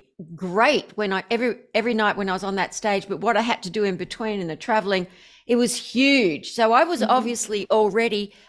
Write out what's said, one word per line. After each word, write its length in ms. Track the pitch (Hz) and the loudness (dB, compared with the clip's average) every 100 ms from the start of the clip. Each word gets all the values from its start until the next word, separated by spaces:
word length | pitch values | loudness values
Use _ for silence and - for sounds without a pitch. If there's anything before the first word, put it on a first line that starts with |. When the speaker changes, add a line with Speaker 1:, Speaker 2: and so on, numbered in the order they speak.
| _ - 160 170 | _ -20 -18 -10
Speaker 1:
great 600 | 185 190 269 247 - - | -4 2 4 2 -2 -6
when 160 | 208 | -2
I, 120 | 190 - | -2 -2
every, 280 | 226 247 - _ | -2 -2 -4 _
every 200 | 220 226 | -2 0
night 220 | 220 208 196 | 0 0 0
when 120 | 196 | -2
I 40 | |
was 120 | 185 | -2
on 100 | 196 | -2
that 180 | 196 180 | -2 -4
stage, 360 | - 214 196 196 | -4 -2 -2 -4
but 120 | 160 | -4
what 160 | 202 202 | 0 0
I 40 | |
had 240 | 233 - | 0 -4
to 60 | 185 | -4
do 120 | 214 | -2
in 140 | 202 185 | -2 -2
between 440 | 175 - 220 202 | -8 -8 -6 -4
and 80 | 170 | -6
the 60 | |
traveling, 540 | 151 - 220 190 190 180 - - - - | -8 -2 0 2 -2 -2 -12 -20 -12 0
it 80 | 233 | 2
was 180 | 240 | 2
huge. 760 | - - 233 277 277 190 147 - | -2 -4 2 4 4 2 0 -6
So 200 | - 220 | 0 4
I 120 | 240 | 4
was 160 | 330 320 | 4 0
Speaker 2:
Mm-hmm. 100 | 214 | 2
Speaker 1:
obviously 560 | 254 233 233 - 208 - | 2 0 -6 -4 -4 2
already 640 | 220 208 208 233 208 202 - | 2 4 2 0 -2 -6 -12